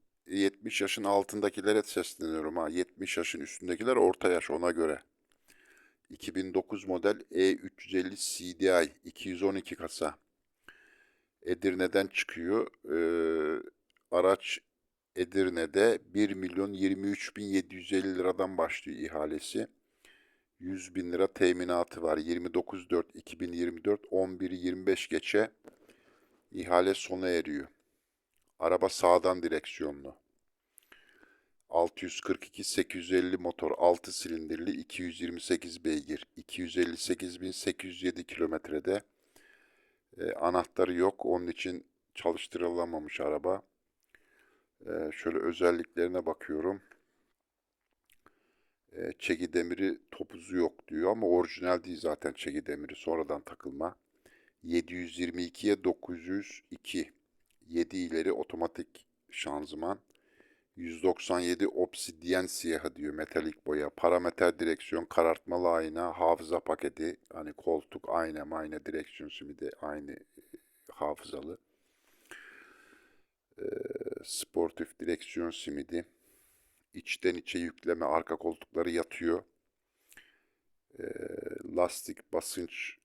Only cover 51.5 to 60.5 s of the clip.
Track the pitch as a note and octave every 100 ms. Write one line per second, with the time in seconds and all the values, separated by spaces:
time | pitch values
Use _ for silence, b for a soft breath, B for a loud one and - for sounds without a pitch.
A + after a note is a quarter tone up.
51.5 | - F2+ F2+ F2 D#2+ E2 D2+ D2+ - D2+
52.5 | C#2+ D2 C#2+ D2 - - E2 D2+ D2 -
53.5 | - - C#2+ E2+ - _ b b b b
54.5 | b E2+ E2+ D#2+ F2+ F2 E2 F2 E2+ F2
55.5 | - G2 G2+ F#2 E2 - F2 E2+ G2 G2+
56.5 | - - - - - - _ _ _ _
57.5 | _ - E2 E2+ F#2 E2+ D#2+ E2 - -
58.5 | E2+ E2+ - F2 - _ _ _ - D2
59.5 | D2 D2 D2+ E2 G2+ _ b b b b